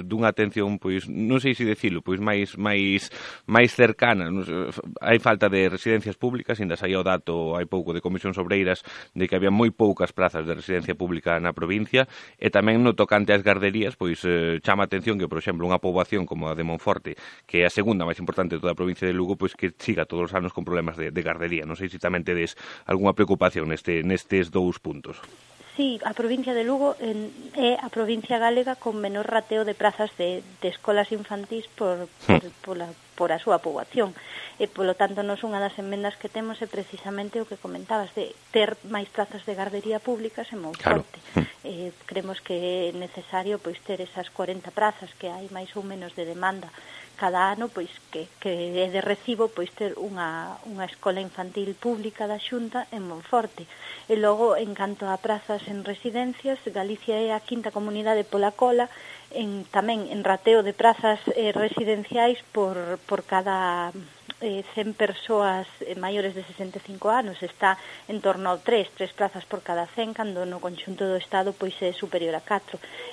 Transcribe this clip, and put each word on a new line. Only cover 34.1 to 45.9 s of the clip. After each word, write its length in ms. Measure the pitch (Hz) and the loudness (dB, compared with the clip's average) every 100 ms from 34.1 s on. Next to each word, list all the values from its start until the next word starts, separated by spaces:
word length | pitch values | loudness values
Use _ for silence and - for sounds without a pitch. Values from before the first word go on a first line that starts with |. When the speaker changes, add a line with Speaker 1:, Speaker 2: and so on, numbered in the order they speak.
| - - - - - | -2 -16 -16 -12 -6
Speaker 2:
E, 80 | 208 | -4
polo 240 | - 185 | 0 0
tanto, 320 | 185 196 202 | 2 0 0
nos 160 | 202 202 | -4 -4
unha 160 | 190 196 | -4 -2
das 160 | 202 - | -4 -4
emendas 400 | 196 202 202 - | -6 -4 -4 -6
que 80 | 214 | -8
temos 320 | 220 220 214 | -6 -6 -6
é 80 | 214 | -8
precisamente 720 | 202 185 196 196 202 202 226 | -8 -8 -10 -8 -8 -6 -6
o 80 | 220 | -8
que 80 | 196 | -10
comentabas, 560 | 185 180 190 220 190 | -10 -10 -4 -2 -2
de 240 | 214 - - - | -6 -8 -10 0
ter 240 | 226 208 214 196 | 2 2 -2 -6
máis 160 | 208 196 | -8 -6
plazas 320 | - 202 202 214 | -4 -4 -6 -8
de 80 | 190 | -6
gardería 480 | 196 202 214 214 | -4 -4 -4 -4
públicas 480 | 254 226 220 - 233 | -2 -4 -4 -8 -10
en 80 | 214 | -10
Monforte. 560 | 156 170 - 80 - - - | -10 -2 2 2 -2 -14 -4
Speaker 1:
Claro. 160 | - - | 0 0
Hmm. 0 | - | -4
Speaker 2:
Eh, 320 | - 175 180 - | -12 -8 -8 -10
creemos 400 | - 190 190 185 | -10 -8 -8 -8
que 160 | - 175 | -6 -4
é 320 | 180 180 175 | -2 -2 -4
necesario, 640 | 175 180 190 - 185 190 208 | -6 -10 -12 -8 -4 -4 -4
pois, 240 | 170 165 | -6 -8
ter 240 | - 185 | -8 -8
esas 240 | 180 185 175 | -8 -10 -10
corenta 400 | - 180 185 175 | -6 -6 -6 -8
prazas 400 | - 214 - 185 - | 0 0 0 -10 -12
que 160 | 180 | -10
hai 160 | 180 196 | -10 -12
máis 240 | 190 190 208 | -12 -10 -10
ou 0 | |
menos 320 | 196 | -10